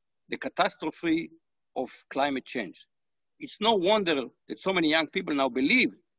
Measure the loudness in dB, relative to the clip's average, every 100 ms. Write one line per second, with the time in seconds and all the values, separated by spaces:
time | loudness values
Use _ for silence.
0 | _ _ -12 -10 -6 0 0 -2 -8 -6
1 | -2 -2 -4 -14 _ _ _ -8 -8 -10
2 | -8 -2 -2 -2 -6 -8 -8 -10 -20 _
3 | _ _ _ _ -14 -2 2 2 4 2
4 | 2 0 -2 -8 -12 -6 -2 0 2 2
5 | 0 -4 -2 0 0 2 2 4 2 -2
6 | _